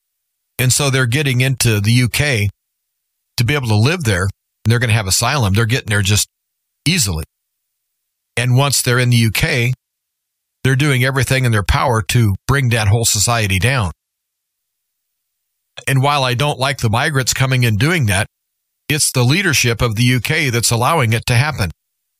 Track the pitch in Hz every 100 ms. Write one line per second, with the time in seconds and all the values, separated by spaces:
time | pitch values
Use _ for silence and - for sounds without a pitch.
0 | _ _ _ _ _ - 127 - 143 131
1 | 123 143 139 123 131 131 120 104 104 120
2 | 123 - 147 117 101 - _ _ _ _
3 | _ _ _ - 120 147 120 107 123 180
4 | 120 90 98 - _ _ 107 117 117 110
5 | 95 - 120 143 104 101 113 131 - 104
6 | 95 101 - _ _ _ _ _ 147 180
7 | 101 80 73 _ _ _ _ _ _ _
8 | _ _ _ - 123 123 143 - 131 123
9 | 123 120 113 - 160 139 120 127 _ _
10 | _ _ _ _ _ _ 131 131 151 131
11 | 131 135 120 131 123 107 92 143 151 110
12 | - 123 110 95 - 139 127 117 104 117
13 | 113 104 120 117 104 95 110 135 90 -
14 | _ _ _ _ _ _ _ _ _ _
15 | _ _ _ _ _ _ _ - - 135
16 | 139 143 127 120 147 139 135 135 117 113
17 | 151 135 127 - 131 131 120 101 139 180
18 | 110 95 - _ _ _ _ _ - 147
19 | - 131 120 170 196 127 120 117 123 107
20 | 123 127 - 156 139 117 - 117 123 165
21 | 113 113 - 120 151 135 92 - _ _
22 | _